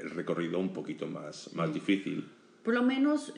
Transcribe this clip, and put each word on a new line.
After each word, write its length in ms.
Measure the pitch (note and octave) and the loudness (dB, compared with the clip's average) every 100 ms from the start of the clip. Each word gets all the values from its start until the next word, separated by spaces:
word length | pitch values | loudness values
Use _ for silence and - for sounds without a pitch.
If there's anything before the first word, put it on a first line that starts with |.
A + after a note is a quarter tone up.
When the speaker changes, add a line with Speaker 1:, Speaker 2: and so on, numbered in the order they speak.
Speaker 1:
el 80 | D#2+ | -6
recorrido 480 | E2 - E2+ E2+ F2 | -4 -2 0 0 0
un 140 | F#2+ | 0
poquito 340 | - D#2 - D#2+ | -2 -6 -4 -6
más, 480 | D#2+ D2+ - - | -6 -8 -10 -8
más 140 | D#2+ E2 | -2 0
Speaker 2:
Sí. 60 | |
Speaker 1:
difícil. 540 | D#2 F2 G2 - D#2+ - - - - | 0 2 2 2 -4 -6 -12 -20 -8
Speaker 2:
Por 120 | A3+ | 0
lo 80 | A#3+ | 4
menos 500 | B3 C4 C#4+ D4 - | 4 4 4 4 0